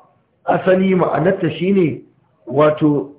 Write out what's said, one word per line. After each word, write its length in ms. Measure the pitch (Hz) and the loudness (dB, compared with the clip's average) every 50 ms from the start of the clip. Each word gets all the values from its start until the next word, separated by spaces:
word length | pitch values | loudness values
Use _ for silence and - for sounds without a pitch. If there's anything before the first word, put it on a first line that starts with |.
| _ _ _ _ _ _ _ _ _ | _ _ _ _ _ _ _ _ _
asali 500 | - 180 - - 190 185 185 190 190 185 | -2 -2 0 2 0 2 2 2 2 2
ma'anarta 540 | 180 156 - - 143 156 190 190 - 175 151 - - | 0 0 0 -2 0 0 0 0 0 -4 -4 -4 -4
shine 420 | 170 190 202 190 175 143 117 - - _ _ _ _ _ _ _ _ | -2 0 2 2 0 0 -2 -6 -14 _ _ _ _ _ _ _ _
wato 680 | 339 131 143 151 151 151 - 156 147 147 139 - - - | -4 0 2 2 2 2 2 0 0 0 0 -4 -6 -12